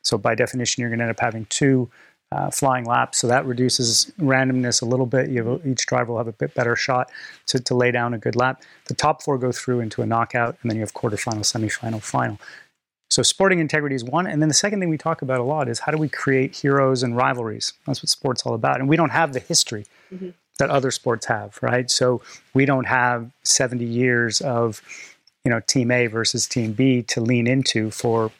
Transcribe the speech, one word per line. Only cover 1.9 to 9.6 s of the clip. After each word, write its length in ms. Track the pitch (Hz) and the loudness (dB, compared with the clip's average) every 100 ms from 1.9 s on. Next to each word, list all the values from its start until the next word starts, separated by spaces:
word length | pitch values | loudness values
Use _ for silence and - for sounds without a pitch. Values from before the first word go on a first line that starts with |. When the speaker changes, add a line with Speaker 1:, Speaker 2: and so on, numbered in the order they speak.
| _ - _ _ | _ -20 _ _
Speaker 1:
uh, 180 | - 95 | -4 -4
flying 360 | - 139 127 117 | 0 0 0 0
laps. 340 | 123 120 - | 0 0 0
So 80 | 117 | 2
that 180 | 127 135 | 2 0
reduces 640 | 123 127 - 117 107 - - | 0 0 2 0 0 -2 -2
randomness 640 | 143 131 131 127 123 - | 2 2 2 0 0 0
a 40 | 113 | 0
little 200 | 127 123 | 0 2
bit. 240 | 131 127 | 0 0
You 140 | 123 | -2
have 40 | 113 127 147 | -2 -4 -2
a, 40 | |
each 160 | 123 - | -4 -2
driver 260 | 127 117 | -2 -2
will 40 | 117 | -4
have 100 | 117 | -6
a 40 | |
bit 220 | 110 143 - | -6 -4 -2
better 200 | 120 120 | 0 0
shot 360 | - 127 127 - - - - | 0 0 -2 -10 -20 -12 -4
to, 120 | 131 | -4
to 160 | 123 123 | 0 2
lay 160 | 123 | 2
down 220 | 120 120 | 2 -2
a 40 | 117 | -2
good 180 | 117 113 | -2 0
lap. 280 | 127 135 - - - | 0 -2 -16 -20 -10
The 80 | |
top 280 | 127 151 156 | 0 0 0
four 160 | - 135 | -2 0
go 140 | 123 | 0
through 300 | 120 | -2